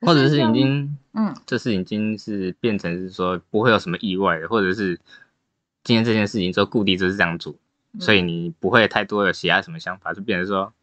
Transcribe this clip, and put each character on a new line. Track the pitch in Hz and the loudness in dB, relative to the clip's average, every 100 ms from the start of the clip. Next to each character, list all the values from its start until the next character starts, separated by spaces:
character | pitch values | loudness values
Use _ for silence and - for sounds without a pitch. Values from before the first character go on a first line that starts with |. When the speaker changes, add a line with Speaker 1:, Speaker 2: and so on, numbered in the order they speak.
Speaker 1:
或 | - | 2
者 | 151 135 | 4 4
是 | 143 | 4
已 | - | 4
经， | |
Speaker 2:
可 | |
是 | |
这 | 120 | 4
样， | 131 143 143 143 _ | 2 2 -2 -8 _
嗯。 | 214 202 - - | -2 -2 -4 -6
Speaker 1:
这 | 123 | -4
是 | 123 | -2
已 | 95 | -2
经 | 92 107 107 107 | -2 -2 -2 -4
是 | 110 101 92 - | -6 -6 -6 -4
变 | 117 98 | -2 -2
成 | 85 87 | -4 -6
是 | 92 | -8
说 | 92 90 90 - | -4 -2 -4 -2
不 | 107 | 2
会 | 123 | 4
有 | 104 | 2
什 | 87 | 0
么 | 85 | -4
意 | 101 92 | -4 0
外 | 95 82 | 0 0
的， | 85 | 0
或 | 113 | 0
者 | 92 | 2
是 | 107 95 85 _ - _ _ _ _ _ _ | 0 -2 -4 _ -20 _ _ _ _ _ _
今 | - | 2
天 | 113 | 2
这 | 117 | 4
件 | 110 101 | 2 0
事 | 110 | 0
情 | 87 | -2
之 | 101 | 0
后 | 98 | 0
固 | 120 | 0
定 | 98 92 | 0 2
就 | 92 | 0
是 | 101 | 0
这 | |
样 | 87 85 | -2 -2
做， | - - _ _ _ | -10 -16 _ _ _
Speaker 2:
嗯。 | 208 | -6
Speaker 1:
所 | 110 | 2
以 | 101 | 2
你 | 87 85 85 - | 2 -4 -6 -4
不 | 95 | 2
会 | 117 104 | 4 4
太 | 107 | 0
多 | 101 104 | -2 0
的 | 95 | 0
其 | - 85 | 0 0
他 | 92 | 0
什 | 87 | -2
么 | 82 | -12
想 | 90 92 | -12 -10
法， | - | -10
就 | 98 | -8
变 | 110 90 | -4 -4
成 | 95 | -2
说 | 95 101 _ | -2 -4 _